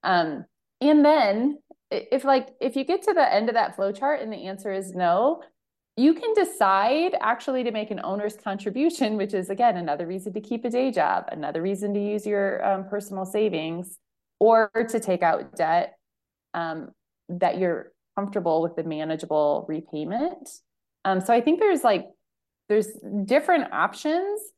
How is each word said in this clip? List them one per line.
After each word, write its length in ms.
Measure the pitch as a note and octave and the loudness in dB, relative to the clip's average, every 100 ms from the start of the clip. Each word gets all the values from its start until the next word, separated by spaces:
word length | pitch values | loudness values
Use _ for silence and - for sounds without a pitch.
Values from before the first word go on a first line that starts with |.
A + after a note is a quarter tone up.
Um, 420 | - F3+ D#3+ C#3+ - _ _ _ | 2 2 2 -4 -14 _ _ _
and 220 | C#4 D4+ | 4 8
then 560 | D4 D#4 G#3+ G#3 B3+ D4 _ - _ | 8 6 4 2 0 -2 _ -20 _
i-, 160 | G#3+ - | -8 -2
if, 120 | C4 | -2
like, 260 | C4+ C4+ C4 - | 4 2 2 -4
if 140 | C4+ C4+ | -4 -2
you 80 | |
get 200 | C4 F4 | 0 0
to 100 | G4 | 2
the 200 | F4+ C#4 | 4 4
end 160 | G3+ A3+ | 4 2
of 60 | A#3 | 0
that 200 | G#3 F#3 | 0 -2
flow 160 | G3 | -4
chart 300 | G3+ C4+ D4+ | -2 -2 -2
and 100 | A3 | -4
the 160 | G#3+ F#3 | -10 -10
answer 240 | G3 G#3 | -10 -6
is 220 | F#3+ F#3 | -6 -6
no, 500 | F3+ F3+ F3 B3+ E4+ - _ _ _ _ - | -2 2 4 2 0 -8 _ _ _ _ 2
you 160 | C4+ | 4
can 200 | E4 A#4 | 4 2
decide 800 | A4 F4+ - G3 F#3+ G#3+ D4 F4 - | 2 2 2 4 4 4 2 0 0
actually 420 | - B3 - B3+ | -2 -2 -2 -2
to 80 | A#3+ | -2
make 200 | G#3+ G#3 | -4 -6
an 100 | G#3 | -6
owner's 320 | - G3 G#3 G#3+ | -6 -4 -4 -6
contribution, 840 | - G3 G3+ G#3+ D#4 E4+ A3+ G#3+ | -8 -6 -6 0 -2 0 -2 0
which 160 | F#3+ | -2
is, 160 | G3+ F3+ | -2 -4
again, 280 | F#3+ F3+ F3+ | 2 2 2
another 300 | E3 D3 E3+ | -2 -4 -4
reason 260 | F#3+ G3 | -6 -8
to 80 | G3 | -10
keep 240 | G#3 A#3 A#3+ | -6 -6 -2
a 40 | |
day 220 | A#3+ C4 | 0 0
job, 340 | G#3 D3+ F2+ - | 0 0 0 -4
another 300 | - C#3+ D#3+ | -8 -6 -4
reason 320 | F3+ G3 G3+ | -4 -4 -4
to 60 | G3+ | -2
use 260 | G3+ G#3 G#3 | -2 -4 -2
your, 400 | G3+ G3 - G3 | -2 0 0 0
um, 220 | F#3+ F#3+ | -2 -4
personal 360 | G#3 G3+ G3 F#3+ | -8 -8 -8 -4
savings, 720 | G#3 G#3+ E3 D#3+ E3 F3+ - _ _ _ _ | -2 0 -2 -6 -8 -10 -16 _ _ _ _
or 320 | G#3+ A3+ G#3+ - A#3 | 6 6 4 0 -2
to 100 | A3+ | -2
take 240 | - F3+ | -2 2
out 320 | E3+ G2 - - | 2 0 -4 -4
debt, 420 | D#3+ E3+ - - _ _ _ _ _ | 0 2 0 -8 _ _ _ _ _
um, 380 | F3 E3 D#3+ - _ _ _ _ | -8 -6 -8 -12 _ _ _ _
that 280 | F3 F3+ - | -2 -2 0
you're 360 | F#3 D3+ - _ _ - | -2 -2 -8 _ _ -8
comfortable 440 | G3+ G3+ E3+ D#3+ | -4 -2 0 0
with 140 | E3+ E3 | 0 -4
the 80 | |
manageable 840 | D#3+ D3+ D#3 D#3+ F3 D3+ D3 D3 - | -6 -6 -4 -6 -2 0 2 0 -4
repayment. 800 | D#3 - D3+ D3+ G#3+ D#4+ - - - _ _ _ _ F#3+ | -8 -8 -8 -6 -4 -4 -6 -18 -20 _ _ _ _ -2
Um, 160 | F#3+ | -2
so 120 | F#3 | 2
I 60 | A#3 | 2
think 220 | A#3+ E4 | 4 2
there's, 220 | G#4+ E4 | 2 4
like, 240 | A#3+ G3 - _ _ _ _ _ _ | 2 2 -2 _ _ _ _ _ _
there's 200 | G#3+ G#3+ - - G3+ | 0 0 -8 -8 -6
different 480 | G3+ C4+ D4+ E4+ - | 2 0 4 2 2
options. 680 | - F#3 - - E4 G4 G#4 G#4 | -2 -2 -2 -2 -2 -2 -6 -10